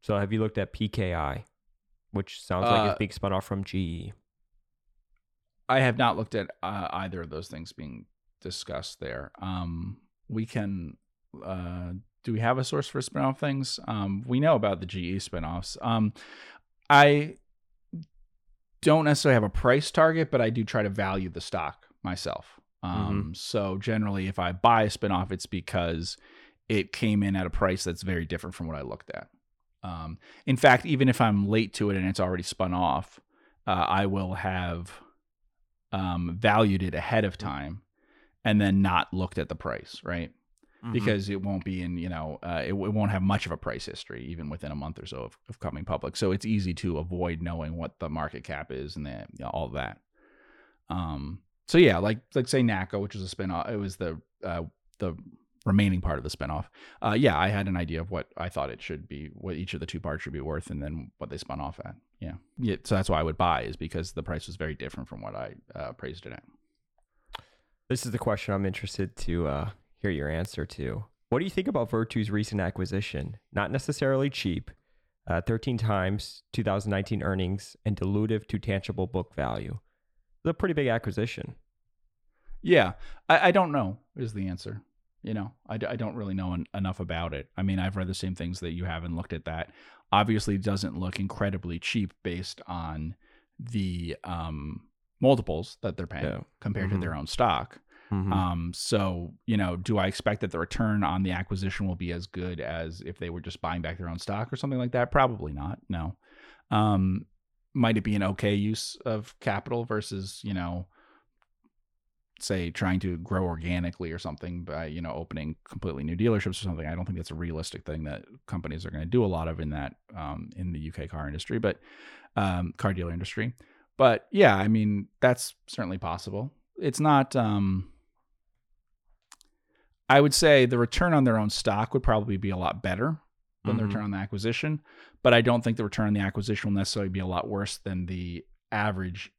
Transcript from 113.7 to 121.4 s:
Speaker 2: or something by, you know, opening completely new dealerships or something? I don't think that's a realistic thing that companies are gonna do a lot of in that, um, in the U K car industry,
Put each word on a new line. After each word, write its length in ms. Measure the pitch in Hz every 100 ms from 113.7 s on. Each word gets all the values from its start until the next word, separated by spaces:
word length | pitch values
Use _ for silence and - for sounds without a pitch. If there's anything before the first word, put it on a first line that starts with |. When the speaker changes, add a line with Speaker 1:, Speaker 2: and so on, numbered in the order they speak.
| 90 87 - 87
Speaker 2:
or 60 | 82
something 460 | 82 76 90 87
by, 220 | 82 76 80
you 140 | 80
know, 120 | 82
opening 440 | 69 80 82 76 78
completely 400 | - - 92 69
new 120 | 76 87
dealerships 340 | 113 104 98
or 140 | 92
something? 220 | 98 80 76
I 80 |
don't 120 | 85 92
think 100 | 87
that's 140 | 85
a 40 |
realistic 520 | 78 85 80 80 - -
thing 180 | 78
that 200 | 76 71 - 117 -
companies 380 | 90 80 78
are 60 | 92
gonna 160 | 80 82
do 180 | 123
a 20 | 104
lot 220 | 87 82
of 120 | 82
in 100 | 78
that, 260 | 73 71 - _
um, 360 | - 73 80 80 -
in 160 | 92
the 80 | 80
U 120 | 78
K 160 | - 73
car 180 | 80 73
industry, 320 | 78